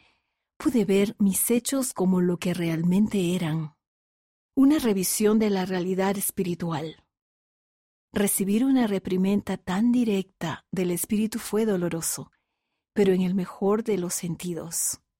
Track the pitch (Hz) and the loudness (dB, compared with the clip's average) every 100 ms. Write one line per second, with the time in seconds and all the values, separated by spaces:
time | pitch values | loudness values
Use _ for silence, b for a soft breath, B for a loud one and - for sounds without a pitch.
0 | b b b _ _ - 302 254 190 196 | b b b _ _ -6 0 2 4 2
1 | 202 - 196 185 - 240 - 269 254 - | 2 2 0 0 0 0 0 -2 -4 0
2 | 185 180 180 175 180 175 170 160 175 190 | 2 4 2 0 -2 -2 -2 0 2 2
3 | 214 202 170 180 160 160 151 - _ _ | 2 2 0 0 -2 -4 -6 -12 _ _
4 | _ _ _ _ _ 277 269 311 233 196 | _ _ _ _ _ 4 4 4 2 0
5 | 180 - 208 220 214 190 185 185 180 185 | -2 2 2 4 2 0 -2 -4 -2 0
6 | 190 196 - - 175 170 170 147 156 - | 0 -2 -4 -4 -4 -4 -6 -6 -8 -12
7 | _ _ _ _ _ _ _ _ _ _ | _ _ _ _ _ _ _ _ _ _
8 | _ 196 202 - 196 220 269 262 220 190 | _ -2 -2 0 0 2 2 2 2 -2
9 | - 185 190 202 - 185 - 185 240 247 | -2 0 2 0 -2 -8 -4 0 2 2
10 | 226 196 - _ 165 - _ 180 185 175 | 2 0 -4 _ -8 -8 _ -4 -2 -2
11 | - 208 220 226 - 208 220 185 170 165 | -2 -2 -2 -4 -4 0 0 0 -2 -4
12 | - - - _ _ _ _ _ _ - | -6 -8 -12 _ _ _ _ _ _ 0
13 | 190 185 180 196 180 - 196 220 226 190 | 2 2 0 -2 -4 -2 0 0 0 -2
14 | 175 - 175 160 180 160 160 - - - | -4 -6 -6 -6 -8 -8 -8 -6 -6 -6
15 | _ | _